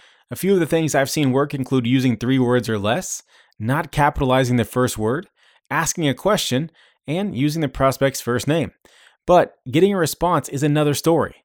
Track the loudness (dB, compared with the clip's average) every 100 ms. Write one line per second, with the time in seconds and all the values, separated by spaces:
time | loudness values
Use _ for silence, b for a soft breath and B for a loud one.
0 | b b b -6 0 2 2 0 0 0
1 | 0 0 2 2 0 -4 -2 0 2 2
2 | 2 0 0 2 2 2 0 -2 -2 -2
3 | -4 -10 -14 b b b -4 -2 -2 2
4 | 2 2 2 2 2 0 0 0 -2 0
5 | -4 -4 -8 _ b b b -4 -4 -2
6 | -2 0 0 0 0 -2 -4 b b b
7 | -8 -4 -4 -2 -2 0 -4 0 0 2
8 | -2 -2 -4 -4 0 -2 -2 -8 b b
9 | b b 2 4 2 _ -4 2 2 2
10 | -2 -2 0 0 -2 -2 0 2 2 0
11 | 0 0 0 -6